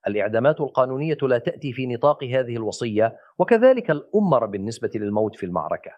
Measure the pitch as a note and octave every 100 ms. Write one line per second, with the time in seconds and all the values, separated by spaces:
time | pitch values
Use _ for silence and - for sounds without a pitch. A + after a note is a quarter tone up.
0 | - G2+ G2+ A2+ B2+ D#3 C#3+ - B2+ C3
1 | D#3 D3 C#3 B2 C#3+ - D3 A#2+ B2+ A#2+
2 | C#3+ D3 C3+ C3 A#2+ A#2 G#2+ G2+ A#2+ G#2
3 | A2+ - _ - F#3 A3+ B3+ B3+ - D3
4 | - G#3 G3+ C3 A2 G2 G2+ A2+ G#2+ A2
5 | G#2 G#2 G#2+ - F#2 F2 D#2 E2+ -